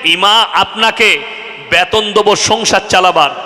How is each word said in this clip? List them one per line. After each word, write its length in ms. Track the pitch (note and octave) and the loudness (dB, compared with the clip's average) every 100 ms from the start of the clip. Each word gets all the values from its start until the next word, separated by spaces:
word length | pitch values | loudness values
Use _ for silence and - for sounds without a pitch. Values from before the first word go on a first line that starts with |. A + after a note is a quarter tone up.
ইমা 420 | - F3 G3 A3 G#3+ | 0 0 2 2 2
আপনাকে 640 | E3 G3 G#3+ A3+ A3 A3 D3+ - - - - - | 0 -2 0 -2 2 0 0 -4 -14 -16 -16 -2
বেতন 440 | E3+ F3+ A3 G#3+ | 0 0 -2 0
দেবো 220 | G#3 G#3 G3 | 0 2 2
সংসার 460 | - A3 G#3+ G3 - | 0 0 0 -2 0
চালাবার 400 | F#3+ F#3 E3+ C#3+ - | 2 2 2 0 -2